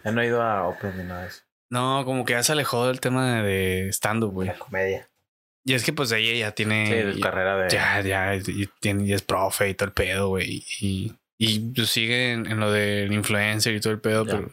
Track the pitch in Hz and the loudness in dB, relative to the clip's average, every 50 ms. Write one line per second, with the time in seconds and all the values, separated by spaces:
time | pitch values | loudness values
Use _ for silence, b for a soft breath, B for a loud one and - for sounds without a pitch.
0 | - 107 110 120 120 117 120 120 117 113 107 98 92 123 - - - 98 92 95 | -6 -2 0 0 0 2 2 0 0 0 0 0 0 -2 -4 -4 -6 -8 -6 -6
1 | 90 90 90 90 90 90 - - _ _ _ _ _ - 123 123 127 131 135 139 | -8 -8 -10 -10 -10 -12 -14 -16 _ _ _ _ _ -6 -4 -2 -2 0 -2 -2
2 | 131 127 131 127 127 - 120 120 120 - 156 151 135 - - 120 120 127 127 127 | -2 -2 -2 -2 0 0 0 0 2 0 0 0 0 0 0 0 0 0 0 0
3 | - 127 127 131 131 127 120 113 107 101 98 95 95 92 92 92 95 95 101 - | -2 0 0 2 2 2 2 2 2 2 2 2 2 2 0 0 -2 -2 -4 -2
4 | - 104 107 113 113 104 95 92 92 92 90 - - - 95 95 95 95 95 - | -2 0 0 2 0 0 -2 -2 -4 -4 -4 -8 -10 -8 -4 -2 0 0 -2 -4
5 | - _ _ _ _ _ _ _ _ _ _ _ - 131 131 123 113 - 151 156 | -6 _ _ _ _ _ _ _ _ _ _ _ -2 0 0 2 2 0 0 0
6 | 143 113 113 110 110 117 117 120 110 107 - - 107 107 107 107 107 107 113 113 | 0 0 0 0 0 0 0 0 -2 -2 -2 -2 0 2 2 2 2 2 2 2
7 | 107 101 98 101 98 98 87 95 92 95 98 95 92 92 92 98 95 92 - 104 | 0 0 -2 0 -2 0 0 0 0 2 2 2 2 2 2 2 2 2 0 0
8 | 98 95 95 98 92 98 101 98 98 98 90 98 101 101 _ - - 104 98 101 | 0 0 0 0 0 0 0 -2 -2 -4 -4 -4 -4 -6 _ -4 -2 -2 0 0
9 | 101 101 101 98 - - 98 92 95 95 - - 104 98 95 - 104 98 - - | 2 2 0 0 0 0 0 2 2 0 2 2 0 0 2 0 -2 -2 0 0
10 | 98 92 95 98 101 98 95 92 90 92 101 98 - - - - 101 98 95 95 | 0 0 2 0 2 2 2 0 0 -2 -4 -8 -8 -8 -8 -2 -2 0 0 0
11 | 101 113 - - _ _ _ - 110 110 110 107 110 117 127 120 113 104 - 117 | -2 -6 -8 -10 _ _ _ 0 2 2 2 2 0 -2 0 0 0 2 2 0
12 | 113 113 120 123 127 123 120 117 110 90 110 110 107 104 104 104 104 104 104 101 | 2 2 2 2 2 0 0 -2 -2 -2 0 0 2 2 4 2 2 2 2 0
13 | 101 101 104 107 104 - 107 101 104 107 107 107 107 120 110 104 - 110 110 107 | 0 2 0 0 0 2 2 2 2 2 2 2 0 0 0 0 0 -2 -2 0
14 | - 113 110 110 110 110 98 104 92 - | 0 2 2 2 2 0 -2 -4 -4 -6